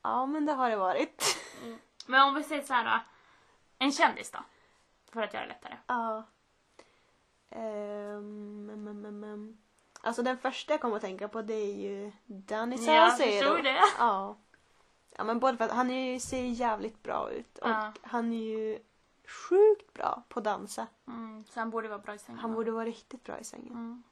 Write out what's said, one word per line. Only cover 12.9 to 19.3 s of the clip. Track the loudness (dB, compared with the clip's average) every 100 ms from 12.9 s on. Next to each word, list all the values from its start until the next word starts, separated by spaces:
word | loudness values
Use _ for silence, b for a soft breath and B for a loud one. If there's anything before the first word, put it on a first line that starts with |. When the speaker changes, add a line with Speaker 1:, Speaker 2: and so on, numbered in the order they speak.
Speaker 2:
jag | 10 10
Speaker 1:
Saucedo. | 8 4 4 4
Speaker 2:
förstod | 4
det. | 2 6 6 6
Speaker 1:
Ja. | 2 2 -2 -10 _ _ _ _ _ _ _
Ja, | -6
men | -2 4
både | 2 4
för |
att | 0
han | 2 2
är | 2 -2
ju, | -4
ser | -4 -4
jävligt | -2 0 0 0 -4 -8
bra | -6 -4 -4
ut. | -6 -10 -4
Och | -2
Speaker 2:
Ja. | 0 -2 -10
Speaker 1:
han | -6 -2 0
är | -2 -2 -2
ju | -4 -6 _ _ _ _
sjukt | -20